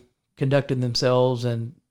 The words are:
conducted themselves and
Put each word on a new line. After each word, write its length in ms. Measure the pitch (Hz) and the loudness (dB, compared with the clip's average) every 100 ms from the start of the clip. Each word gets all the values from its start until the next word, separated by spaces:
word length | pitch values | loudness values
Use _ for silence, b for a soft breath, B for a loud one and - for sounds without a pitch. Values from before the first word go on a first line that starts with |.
| _ _ _ - | _ _ _ -4
conducted 440 | 139 139 135 131 | 0 0 0 -2
themselves 640 | 123 117 127 127 127 123 | -2 0 2 4 2 0
and 280 | 120 117 117 - _ | -4 -4 -8 -14 _